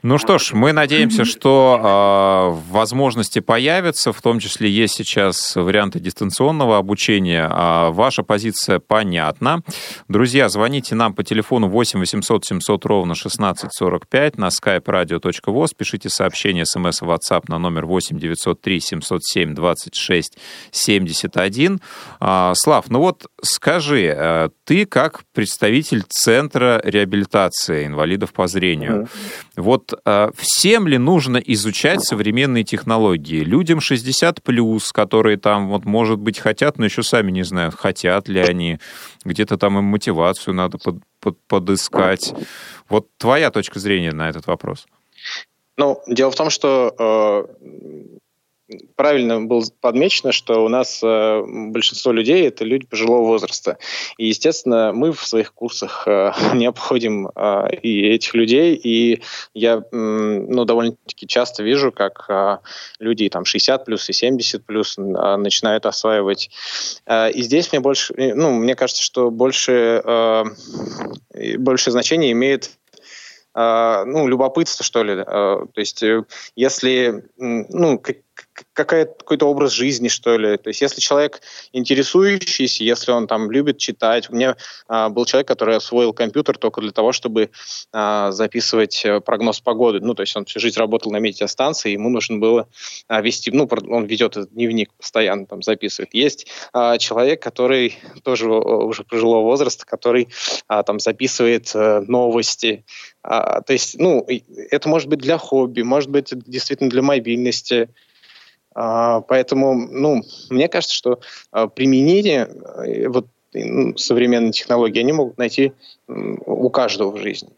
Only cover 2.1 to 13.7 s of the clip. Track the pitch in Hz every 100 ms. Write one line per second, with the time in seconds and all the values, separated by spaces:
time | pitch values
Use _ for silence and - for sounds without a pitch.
2.1 | 98 98 95 92 82 80 98 110 127 135
3.1 | 117 104 110 - 113 135 180 175 151 131
4.1 | 107 120 117 104 - 107 101 107 - 107
5.1 | - 98 87 - - 87 101 101 87 87
6.1 | - 98 - 135 156 127 107 95 101 -
7.1 | 104 92 85 80 - 85 85 85 85 127
8.1 | - - 104 110 98 - 90 _ 110 101
9.1 | 85 78 - 123 170 - - - - -
10.1 | 101 123 131 127 104 113 139 - 113 113
11.1 | 98 101 110 - 127 104 107 117 101 90
12.1 | 104 - 107 - 92 - 101 107 104 90
13.1 | 82 - - 101 87 -